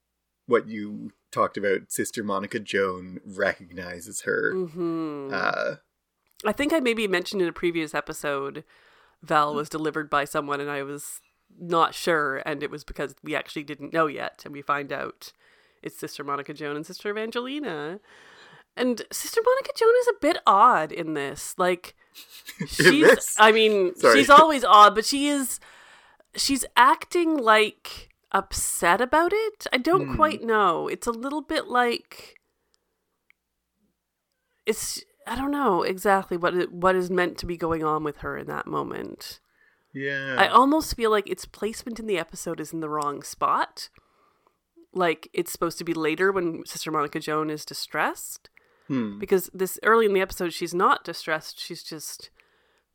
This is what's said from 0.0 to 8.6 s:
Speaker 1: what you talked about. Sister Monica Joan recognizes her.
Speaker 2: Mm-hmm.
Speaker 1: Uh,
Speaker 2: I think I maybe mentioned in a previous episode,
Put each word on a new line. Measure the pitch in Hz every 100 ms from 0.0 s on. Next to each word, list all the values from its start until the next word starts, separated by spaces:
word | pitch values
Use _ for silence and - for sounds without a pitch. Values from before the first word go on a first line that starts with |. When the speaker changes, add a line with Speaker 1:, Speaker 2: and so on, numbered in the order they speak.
| _ _ _ _ -
Speaker 1:
what | 117 107
you | 110 104 107 113 - _
talked | - 101 -
about. | 101 98 -
Sister | - 104 -
Monica | 104 98 98 117
Joan | 101 98 98 92 92 92 -
recognizes | 95 98 - 90 87 87 87 104 95
her. | - 104 107
Speaker 2:
Mm-hmm. | 185 175 165 170 165 160 147 139
Speaker 1:
Uh, | 95 - - 57 147 _ _ _ _ _ - 208
Speaker 2:
I |
think | 208 285
I | 330
maybe | 254 226 208
mentioned | 180 180 202
in | 175
a |
previous | 160 175 165 156 151
episode, | - 156 151 139 139 143